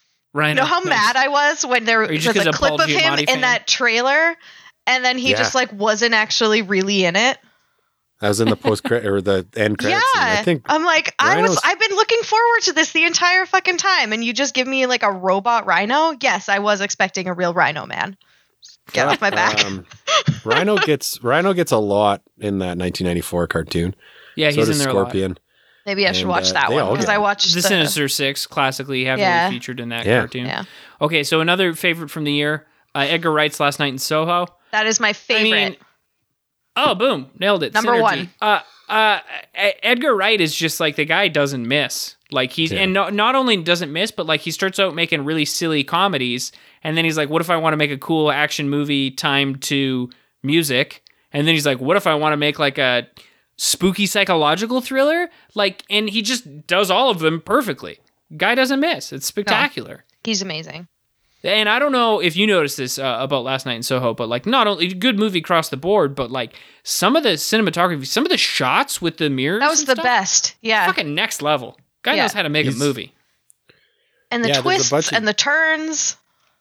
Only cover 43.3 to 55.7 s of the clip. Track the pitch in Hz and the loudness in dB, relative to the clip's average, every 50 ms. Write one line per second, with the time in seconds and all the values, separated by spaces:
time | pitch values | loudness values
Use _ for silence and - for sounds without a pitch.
43.3 | 262 269 262 247 220 185 160 170 175 170 175 143 147 165 202 220 - - 170 156 | 2 2 2 2 0 0 0 0 -2 -2 -2 -4 -4 -4 -4 -4 -4 -6 -2 -2
44.3 | 156 156 - 170 156 - 196 190 185 - 196 185 147 170 170 165 175 151 139 147 | -2 -2 -4 -8 -6 -4 -4 -4 0 0 0 0 0 -2 -2 -2 -2 -2 -2 -2
45.3 | 160 160 147 - - - 175 165 156 147 135 - 170 170 190 202 175 131 127 123 | -2 0 -2 -2 -2 -4 -2 0 0 0 0 0 0 0 0 0 0 -2 -2 -2
46.3 | 120 127 - - - - - - _ _ - 160 156 165 165 165 156 156 151 143 | -4 -6 -6 -10 -12 -18 -20 -20 _ _ -6 -2 0 0 0 0 0 -2 -2 0
47.3 | 151 165 165 170 175 160 160 160 156 151 151 143 143 135 - - 165 160 151 147 | 0 -2 0 0 0 0 0 0 0 0 0 -2 -4 -6 -4 -2 0 2 2 2
48.3 | 135 143 151 147 - - 147 139 143 143 147 139 143 139 135 135 135 - - 151 | 2 0 0 -2 -2 -4 -2 -2 -2 -2 0 0 0 0 0 -2 -4 -4 -2 0
49.3 | 139 139 139 139 135 135 - - 143 139 139 135 131 127 123 123 - _ _ _ | 0 2 0 0 -4 -6 -4 -2 -2 0 0 0 -2 -4 -4 -8 -10 _ _ _
50.3 | _ _ - 135 151 170 160 143 131 127 151 - - - _ _ _ _ _ _ | _ _ -4 0 2 2 2 2 0 0 0 -2 -6 -14 _ _ _ _ _ _
51.3 | - 143 147 160 165 156 143 147 131 120 123 139 185 202 - 175 156 147 151 156 | -4 0 2 2 2 2 2 0 -2 0 0 0 0 2 2 0 0 2 0 0
52.3 | 151 147 147 147 147 - 151 139 139 151 135 127 123 120 117 - _ - - _ | 0 0 0 -2 0 0 -2 -2 0 0 0 0 0 0 -2 -6 _ -20 -20 _
53.3 | _ _ _ _ _ - - - - - 175 190 180 - 202 185 - 208 196 190 | _ _ _ _ _ -6 -4 -4 0 0 0 0 2 0 -2 0 0 0 2 2
54.3 | 180 160 151 147 156 180 220 226 254 254 247 - 262 269 277 294 320 339 349 339 | 2 2 4 2 2 0 0 -2 -2 -2 -2 -2 0 2 2 2 2 0 -2 -4
55.3 | - _ _ _ _ 208 202 196 | -8 _ _ _ _ -2 0 0